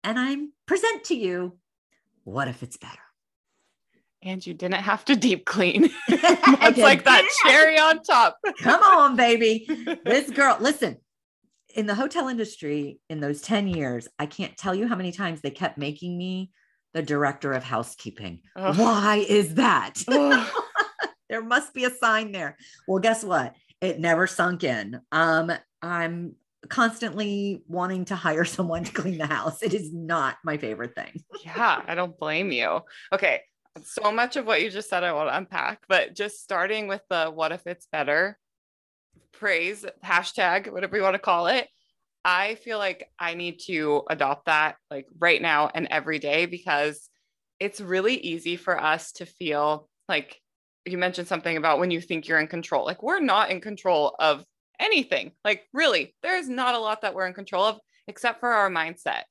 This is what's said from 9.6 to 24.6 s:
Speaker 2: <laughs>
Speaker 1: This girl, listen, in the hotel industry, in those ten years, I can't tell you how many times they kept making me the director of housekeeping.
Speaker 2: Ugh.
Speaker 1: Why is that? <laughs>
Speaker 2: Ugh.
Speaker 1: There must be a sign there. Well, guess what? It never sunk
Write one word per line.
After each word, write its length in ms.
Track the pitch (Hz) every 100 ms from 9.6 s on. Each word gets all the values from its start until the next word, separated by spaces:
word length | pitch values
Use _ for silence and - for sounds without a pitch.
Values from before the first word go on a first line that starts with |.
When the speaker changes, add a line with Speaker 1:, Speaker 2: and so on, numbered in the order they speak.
| 220 269 233 -
Speaker 2:
<laughs> 40 |
Speaker 1:
This 260 | - 254 285
girl, 260 | 247 277 208
listen, 360 | 247 302 196 120 _ _ _ _ _ _ _
in 120 | - 208
the 80 |
hotel 340 | 202 269 349 262
industry, 720 | 240 220 - 151 147 143 - _
in 120 | 156
those 220 | 143 147
ten 260 | - 214 202
years, 400 | 170 135 123 - -
I 80 | 147
can't 300 | - 190 -
tell 180 | 190
you 140 | 185 226
how 80 | 202
many 160 | 185
times 280 | 175 185 160
they 100 | 139
kept 260 | 139 175 147
making 400 | 143 147 175 175
me 340 | 185 185 185 _ _ _ _
the 80 | 165
director 500 | 147 147 143 139 143
of 120 | 131
housekeeping. 800 | 127 117 120 - 113 - 98 85 _ -
Speaker 2:
Ugh. 220 | 190 170
Speaker 1:
Why 460 | 226 214 208 208 202
is 260 | 208 170 160
that? 460 | 220 156 98 -
<laughs> 40 | -
Speaker 2:
Ugh. 400 | 277 285 262 226 - - - - - - - _
Speaker 1:
There 140 | 220
must 320 | 226 247 294
be 100 | 262
a 60 | 247
sign 420 | 254 233 220 220
there. 240 | 196 147 - - - -
Well, 140 | 190
guess 240 | 226 226
what? 300 | 214 160 123 - _ _
It 180 | 185 160
never 280 | 170 165 185
sunk 380 | - 180 175